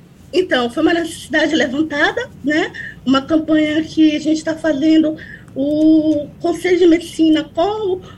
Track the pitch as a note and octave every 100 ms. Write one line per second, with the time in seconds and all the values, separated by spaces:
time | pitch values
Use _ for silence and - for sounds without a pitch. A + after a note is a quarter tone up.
0 | - - - E4+ F4+ C4 A#3+ D#4 D#4+ E4+
1 | E4 - - D#4 D#4 D4+ D4 C4+ D#4+ C#4+
2 | F4 - B4+ - C4+ D4+ A4 - - -
3 | B3 C4+ C4+ D#4+ D#4 D#4 D4+ D4+ D#4 -
4 | D#4 D4 D#4 D#4 D#4+ D4+ D#4+ C4+ D#4 D#4+
5 | D4+ D#4 - - - C4 C#4+ D4+ D#4 D#4+
6 | D#4 D4 C#4+ - E4+ D#4+ F4+ F4 F4 E4
7 | - - D#4+ D4+ C#4+ - F4 G#4+ G4+ F#4
8 | -